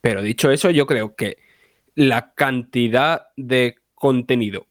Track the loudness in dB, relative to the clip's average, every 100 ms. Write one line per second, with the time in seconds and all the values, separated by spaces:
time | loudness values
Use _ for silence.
0 | 0 -2 -4 0 2 2 2 2 0 -2
1 | -4 -6 -8 -8 _ _ _ _ _ 0
2 | 2 2 -4 -4 -2 -2 -4 -2 0 2
3 | 0 -2 -8 -16 -2 0 0 -4 _ _
4 | 0 0 0 -2 -2 -6 _